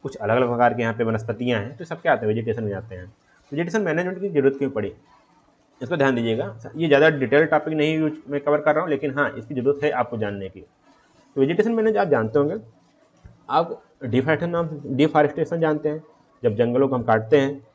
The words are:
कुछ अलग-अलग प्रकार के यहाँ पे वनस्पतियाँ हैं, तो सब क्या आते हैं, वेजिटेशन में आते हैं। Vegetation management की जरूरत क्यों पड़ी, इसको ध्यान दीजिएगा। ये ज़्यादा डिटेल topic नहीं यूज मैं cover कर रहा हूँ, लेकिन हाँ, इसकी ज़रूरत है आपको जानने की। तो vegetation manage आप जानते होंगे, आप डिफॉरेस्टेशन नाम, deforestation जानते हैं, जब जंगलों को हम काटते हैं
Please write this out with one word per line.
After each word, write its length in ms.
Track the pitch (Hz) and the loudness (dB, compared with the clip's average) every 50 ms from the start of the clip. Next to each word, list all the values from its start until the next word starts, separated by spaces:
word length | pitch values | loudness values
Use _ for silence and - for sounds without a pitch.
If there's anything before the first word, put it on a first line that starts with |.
| _ | _
कुछ 120 | 101 - | -10 -10
अलग-अलग 320 | - 107 104 113 123 127 120 | -6 -2 0 2 2 2 0
प्रकार 260 | 120 120 123 120 117 | 2 2 2 2 2
के 80 | 113 117 | 2 -2
यहाँ 120 | 113 113 | -2 0
पे 100 | 110 120 | -2 -2
वनस्पतियाँ 560 | 113 110 110 113 - 113 110 123 123 120 110 | 0 0 -2 -4 -4 -6 -4 -2 -2 -2 -2
हैं, 160 | 101 117 151 | -2 -6 -10
तो 80 | - 175 | -14 -12
सब 160 | - 170 - - | -12 -12 -4 0
क्या 100 | 170 143 | 0 0
आते 140 | 113 117 | 2 2
हैं, 20 | 107 | -2
वेजिटेशन 360 | 107 113 110 110 107 117 113 | -2 -2 -2 -4 -4 -4 -4
में 80 | 104 98 | -6 -6
आते 200 | 95 104 113 95 | -8 -10 -12 -16
हैं। 100 | 90 90 107 - _ _ _ _ _ _ _ 143 | -16 -16 -18 -20 _ _ _ _ _ _ _ -6
Vegetation 300 | 143 175 170 170 220 208 | -6 -4 -2 -2 -2 -2
management 380 | 175 151 165 180 180 190 180 | 0 -2 -2 -2 -4 -6 -6
की 80 | 185 202 | -8 -2
जरूरत 280 | 170 147 131 135 135 135 | 0 2 2 2 2 2
क्यों 120 | 139 131 | -4 -4
पड़ी, 220 | - 110 101 95 - - _ _ _ _ _ _ _ _ _ _ _ _ _ _ _ _ | -2 -4 -4 -6 -8 -12 _ _ _ _ _ _ _ _ _ _ _ _ _ _ _ _
इसको 160 | 131 117 175 | -6 -6 0
ध्यान 180 | 160 135 135 131 | 2 2 2 2
दीजिएगा। 400 | 120 117 117 113 113 156 196 - - - - - | 2 0 0 0 -2 -2 -6 -8 -14 -16 -14 -6
ये 100 | 151 165 | -4 2
ज़्यादा 220 | 165 143 139 151 160 | 4 6 6 6 6
डिटेल 360 | 160 139 131 113 123 147 160 | 4 2 0 2 4 4 4
topic 280 | 156 156 151 151 165 160 | 4 2 0 0 0 -2
नहीं 220 | 156 147 156 160 156 | 0 0 0 2 0
यूज 140 | 156 151 151 - - - | 0 -2 -2 -6 -12 -6
मैं 120 | 143 143 | -6 -4
cover 200 | 139 147 147 151 | 0 0 0 2
कर 140 | 147 156 147 | 2 2 2
रहा 80 | 151 175 | 2 0
हूँ, 80 | 175 | 0
लेकिन 240 | 143 135 143 143 131 | -2 -2 -2 -4 -2
हाँ, 160 | 143 143 117 - 117 | -2 -2 -2 -2 -8
इसकी 160 | 113 - 151 | -12 -8 -6
ज़रूरत 300 | 127 120 135 143 139 147 | -2 0 0 0 2 0
है 60 | 147 | -2
आपको 260 | - 123 120 120 120 | 0 0 -2 -4 -2
जानने 320 | 110 107 101 101 98 95 95 | -4 -4 -4 -4 -6 -8 -10
की। 120 | - 95 | -12 -16
तो 800 | 90 _ _ _ _ _ _ _ _ _ _ _ _ _ _ 139 | -20 _ _ _ _ _ _ _ _ _ _ _ _ _ _ 0
vegetation 320 | 135 139 175 175 208 226 233 | 2 2 4 2 2 2 2
manage 240 | 226 220 220 214 | 2 2 2 2
आप 120 | 208 202 175 | 2 2 2
जानते 300 | - 120 110 110 110 151 | 2 2 2 0 2 2
होंगे, 180 | 143 147 180 220 214 - _ _ _ _ _ _ _ _ _ _ _ - - _ _ - | 2 2 -2 -6 -10 -14 _ _ _ _ _ _ _ _ _ _ _ -20 -20 _ _ -2
आप 320 | 120 156 170 175 - - _ _ _ _ - | 0 0 0 0 -6 -14 _ _ _ _ -8
डिफॉरेस्टेशन 460 | 123 107 127 131 147 156 147 170 175 | -2 0 0 2 2 0 0 0 -4
नाम, 180 | 170 170 170 160 156 143 139 | -2 -4 -4 -4 -6 -12 -8
deforestation 760 | - 135 127 147 160 156 156 151 143 - - 160 - 170 170 | -6 0 2 2 2 4 2 2 2 0 -2 -4 -4 -2 0
जानते 280 | 165 156 151 151 151 156 | 0 0 0 0 -2 -4
हैं, 140 | 151 156 156 - _ _ _ _ _ _ - | -4 -4 -10 -16 _ _ _ _ _ _ -2
जब 120 | 120 104 | -2 0
जंगलों 340 | 107 120 117 120 127 139 135 | 2 0 2 4 2 2 2
को 60 | 135 | 0
हम 80 | 123 113 | -2 2
काटते 380 | 117 113 107 110 - 151 143 | 2 2 2 4 4 4 4
हैं 260 | 135 139 143 139 - _ _ | 4 2 -2 -8 -14 _ _